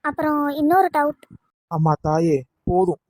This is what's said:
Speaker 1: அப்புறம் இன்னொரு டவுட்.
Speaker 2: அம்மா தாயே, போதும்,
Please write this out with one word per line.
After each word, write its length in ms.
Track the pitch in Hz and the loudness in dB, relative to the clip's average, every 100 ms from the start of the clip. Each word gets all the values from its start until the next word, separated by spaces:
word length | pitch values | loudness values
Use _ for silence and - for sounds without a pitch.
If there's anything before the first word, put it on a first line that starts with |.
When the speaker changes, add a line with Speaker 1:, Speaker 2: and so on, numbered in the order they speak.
Speaker 1:
அப்புறம் 480 | 302 294 311 294 285 | -6 -4 -2 0 -2
இன்னொரு 400 | 294 294 359 381 | -2 2 2 2
டவுட். 300 | 311 294 - _ - _ _ _ | 0 -2 -4 _ -20 _ _ _
Speaker 2:
அம்மா 260 | 160 156 147 | -2 0 0
தாயே, 360 | 156 156 170 139 127 _ | 0 0 2 0 -4 _
போதும், 380 | - 180 185 156 | -2 0 0 -4